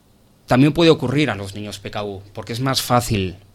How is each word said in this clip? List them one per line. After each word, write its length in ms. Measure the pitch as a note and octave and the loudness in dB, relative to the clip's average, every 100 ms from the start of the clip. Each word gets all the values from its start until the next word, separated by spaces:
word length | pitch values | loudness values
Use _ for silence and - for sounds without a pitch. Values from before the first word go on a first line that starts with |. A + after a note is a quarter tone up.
| _ _ _ _ - | _ _ _ _ 0
También 280 | B2+ D3+ | 4 4
puede 180 | D3 E3 | 6 4
ocurrir 400 | D3 A#2+ C3+ C#3 | 4 2 0 0
a 40 | G2+ | -4
los 200 | G2 G2+ | -8 -10
niños 240 | G#2 - | -12 -12
P 100 | G#2+ | -10
K 140 | G#2+ | -8
U, 180 | G#2 F#2+ - | -8 -10 -14
porque 200 | - G2 | -14 -10
es 60 | A#2 | -4
más 240 | C3+ B2+ | -2 -2
fácil 540 | - B2 - G#2+ F#2 E2+ - | 2 0 2 -2 -2 -8 -20